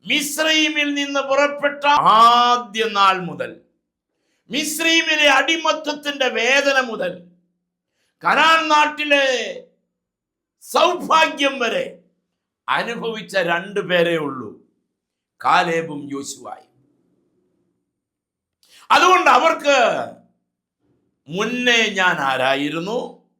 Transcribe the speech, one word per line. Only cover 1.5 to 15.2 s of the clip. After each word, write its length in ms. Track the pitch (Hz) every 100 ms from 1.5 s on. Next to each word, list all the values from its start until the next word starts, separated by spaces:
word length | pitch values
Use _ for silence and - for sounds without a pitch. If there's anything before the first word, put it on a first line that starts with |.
| 285 285 285 285
ആദ്യ 960 | 294 165 214 233 240 240 240 220 214 220
നാൾ 280 | 202 196 185
മുതൽ, 400 | 175 143 117 - _ _ _ _ _ _ _ _ _
മിസ്രയീമിലെ 800 | 254 302 311 330 330 320 302 294
അടിമത്തത്തിന്റെ 1000 | 269 277 330 311 302 294 294 285 285 254
വേദന 520 | 220 233 277 277 269
മുതൽ, 500 | 247 208 185 - - _ _ _ _ _ _ _ _ _
കനാൻ 440 | 165 240 320 320 311
നാട്ടിലെ 580 | 302 294 294 294 285 269 247 208 - - _ _ _ _ _ _ _ _ _
സൗഭാഗ്യം 1000 | - 277 330 359 285 320 311 277 277 262
വരെ 440 | 233 190 - - _ _ _ _ _ _ -
അനുഭവിച്ച 680 | 139 208 226 226 220 175 190
രണ്ടു 440 | 170 170 196 202
പേരേ 360 | 165 175 170 165
ഉള്ളൂ, 500 | 143 131 107 - _ _ _ _ _ _